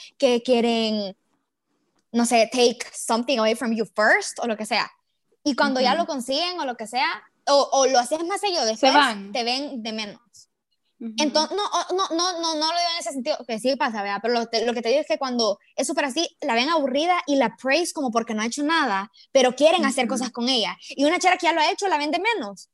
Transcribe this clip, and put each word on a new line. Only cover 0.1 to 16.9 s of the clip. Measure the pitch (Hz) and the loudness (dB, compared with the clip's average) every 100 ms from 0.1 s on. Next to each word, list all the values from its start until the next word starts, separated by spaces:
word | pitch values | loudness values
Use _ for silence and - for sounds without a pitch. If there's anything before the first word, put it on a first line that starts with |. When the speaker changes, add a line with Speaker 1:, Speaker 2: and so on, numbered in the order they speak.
| - | 0
Speaker 1:
que | 269 240 | 2 2
quieren, | 247 233 233 226 220 214 196 - _ _ _ _ _ _ _ _ _ | 2 2 2 0 0 -2 -4 -10 _ _ _ _ _ _ _ _ _
no | 233 | 0
sé, | 233 233 220 | 4 4 4
take | 254 240 233 - | 4 4 2 -8
something | - - 226 247 247 | -8 -2 -2 0 2
away | 220 | 2
from | 233 240 | 0 -2
you | 226 202 | -2 -2
first, | - 220 403 - - | 2 4 4 0 -6
o | 233 | -6
lo | 214 | -4
que | |
sea. | 214 208 - _ _ _ _ _ | -2 -2 -2 _ _ _ _ _
Y | 294 | -2
cuando | 254 285 262 | 0 0 2
ya | 254 | 2
Speaker 2:
Ujú. | 311 | 2
Speaker 1:
lo | 330 | -2
consiguen, | 277 240 277 349 359 | -4 -4 -4 -4 -4
o | |
lo | 277 240 | -6 -8
que | 208 | -6
sea, | 247 311 370 - _ - | -4 -2 -4 -14 _ 2
o, | 285 269 | 2 4
o | 269 262 | 2 4
lo | 254 | 4
haces | 240 311 339 | 2 -2 -4
más | 392 | -4
seguido, | 403 349 | -2 -2
Speaker 2:
Se | 220 | -2
Speaker 1:
después | 220 269 | 2 4
Speaker 2:
van. | 294 262 202 196 | 6 4 0 -6
Speaker 1:
te | 240 | -4
ven | 233 254 285 269 | -2 -4 -6 -8
de | 226 | -8
menos. | 220 208 - _ - - _ _ _ _ - | -8 -8 -12 _ -20 -20 _ _ _ _ -14
Speaker 2:
Ujú. | 233 220 | -8 -2
Speaker 1:
Enton-, | 302 302 311 381 | 0 2 0 -2
no, | |
o, | 403 349 - | -2 -2 -2
no, | 370 370 | -2 0
no, | 330 359 339 | 0 -2 -2
no, | 330 | -4
no | 302 320 | -2 -2
lo | 349 | -2
digo | 339 | -2
en | 339 | -4
ese | 330 | -6
sentido, | 269 240 285 247 | -6 -4 -4 -6
que | 220 | -4
sí | 247 262 | -2 0
pasa, | 277 220 | -2 -2
¿verdad? | 202 202 | -4 -4
Pero | 233 | 0
lo, | 240 226 | 0 0
te, | 226 233 | -2 0
lo | |
que | 233 | -2
te | 226 | 0
digo | 277 | 0
es | 294 | 0
que | 311 | -2
cuando | 262 247 214 202 _ | -2 0 0 -2 _
es | - 175 | -6 -4
súper | 320 | -2
así, | 285 262 339 - | -2 -2 -6 -4
la | 294 | -2
ven | 233 277 | 0 2
aburrida | 330 269 | 0 0